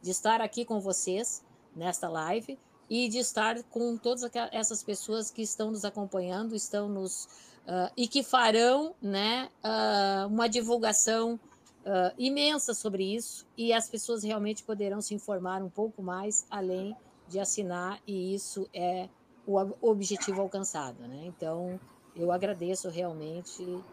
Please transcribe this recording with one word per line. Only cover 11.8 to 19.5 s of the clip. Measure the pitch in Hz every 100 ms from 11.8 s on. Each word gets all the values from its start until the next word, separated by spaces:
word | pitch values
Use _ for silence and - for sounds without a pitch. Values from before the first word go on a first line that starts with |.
ah, | - 196 180 -
imensa | 254 277 294 294 -
sobre | 226 214 190
isso, | 190 214 226 - - -
e | 233
as | 226 226
pessoas | 220 - 233
realmente | 214 214 208 214
poderão | - 214 202 202
se | 208
informar | 208 - 196 180 190
um | 190
pouco | 175 220 214
mais, | 185 180 202 208 -
além | 208 185 185 196 220 - - -
de | 185
assinar, | 196 - 190 175 180 202 -
e | 196 185
isso | 196 - - 190
é | - 180 185 185 _ _ -
o | -